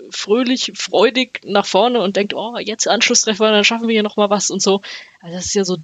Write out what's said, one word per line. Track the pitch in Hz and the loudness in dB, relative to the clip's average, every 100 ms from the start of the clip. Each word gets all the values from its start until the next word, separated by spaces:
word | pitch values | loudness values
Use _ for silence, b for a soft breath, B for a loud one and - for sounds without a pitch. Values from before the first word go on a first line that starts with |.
| 120 | -14
fröhlich, | - - 226 247 254 - 190 | -8 0 0 2 0 -2 -6
freudig | - 185 226 254 254 - | -2 2 4 2 -2 -6
nach | - 202 196 | -2 -2 2
vorne | 190 233 240 | 2 2 2
und | 190 196 | 0 0
denkt, | 208 | -2
„Oh, | 127 214 240 | -4 -8 -8
jetzt | 208 220 - | -8 -4 0
Anschlusstreffer, | 202 - 240 - 202 220 | 2 2 2 0 2 2
dann | 214 | 4
schaffen | 208 226 233 | 2 0 0
wir | |
hier | 220 | 0
noch | 208 - | 0 0
mal | 208 | 0
was“ | 202 - | 0 -2
und | 196 | -2
so. | 196 196 - B B B | 2 0 -2 B B B
Also | 170 175 | -14 -10
das | 175 | -4
ist | |
ja | 208 | -2
so | 185 180 | -2 -4